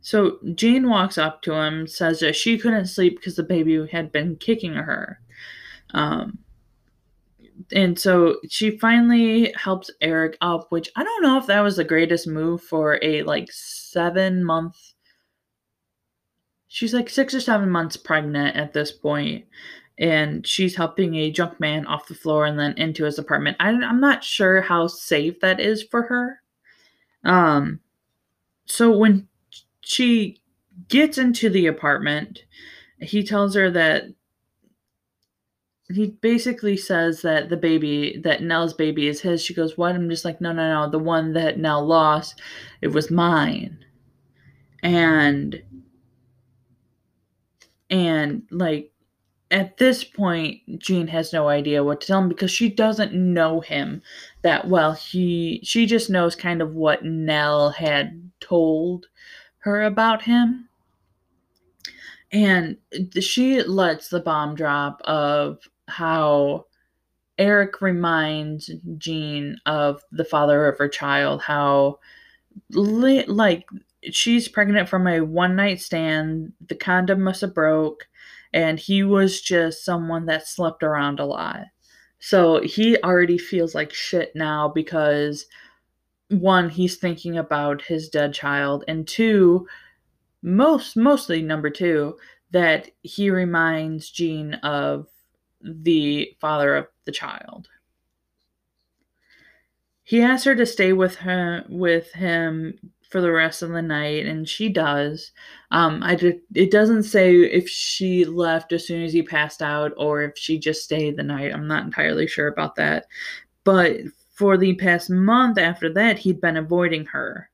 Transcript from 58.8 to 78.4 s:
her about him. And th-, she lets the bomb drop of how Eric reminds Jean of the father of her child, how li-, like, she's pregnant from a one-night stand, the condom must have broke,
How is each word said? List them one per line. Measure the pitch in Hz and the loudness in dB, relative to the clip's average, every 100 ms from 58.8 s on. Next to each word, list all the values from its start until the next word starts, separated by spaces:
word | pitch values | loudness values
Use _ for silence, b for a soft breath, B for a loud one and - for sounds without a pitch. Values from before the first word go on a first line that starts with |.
| 170 180 - B B B B _ | -2 -6 -10 B B B B _
her | - 208 | -4 0
about | 214 208 226 220 | 0 2 0 0
him. | 233 240 233 254 - _ _ _ _ _ _ _ _ _ _ _ - B B B B | 2 2 2 0 -8 _ _ _ _ _ _ _ _ _ _ _ -20 B B B B
And | 202 208 185 165 - _ | 2 4 4 0 -8 _
th-, | - 185 170 | -8 -6 -4
she | 185 - 254 262 | -2 0 2 2
lets | - 190 180 156 - | 0 0 0 0 -4
the | 175 | -6
bomb | 170 156 147 | -2 -2 -2
drop | 151 156 143 143 - | -4 -2 -2 -2 -6
of | - 151 147 147 143 151 _ _ - | -4 -2 0 0 -2 -6 _ _ -16
how | - 165 160 151 147 143 143 - _ _ _ _ _ _ - | -6 -2 0 2 2 2 -2 -10 _ _ _ _ _ _ 0
Eric | 196 208 196 - | 4 4 2 -2
reminds | 196 180 175 160 156 151 151 151 - 165 175 160 | -2 0 0 0 0 -4 -8 -10 -12 -16 -14 -12
Jean | 165 160 151 147 143 - | -8 -6 -6 -6 -8 -8
of | - 151 147 143 _ | -4 0 0 -2 _
the | 151 160 | -6 -2
father | 151 147 147 147 | 0 4 4 4
of | 139 | 0
her | 143 | -4
child, | 143 143 139 143 143 | -4 -2 0 0 -2
how | - 147 143 139 139 139 b b b b b 208 _ | -4 -2 2 4 2 0 b b b b b -20 _
li-, | - 202 220 254 269 | 0 0 2 4 4
like, | - 202 214 170 - - _ _ - | 2 2 2 2 -4 -20 _ _ -10
she's | - - 233 233 | -4 2 2 0
pregnant | - 202 208 185 | 0 2 2 2
from | 190 180 | 0 2
a | 165 | 2
one-night | 156 165 180 185 202 185 | 0 0 0 2 0 -2
stand, | - 170 160 156 156 160 160 - - | -6 -4 -2 -2 -2 -4 -8 -14 -12
the | |
condom | 165 - 180 180 190 | -10 -2 0 2 0
must | 190 185 | 0 -2
have | 196 | -6
broke, | - 156 156 156 - - B B B | 0 2 2 0 -6 -20 B B B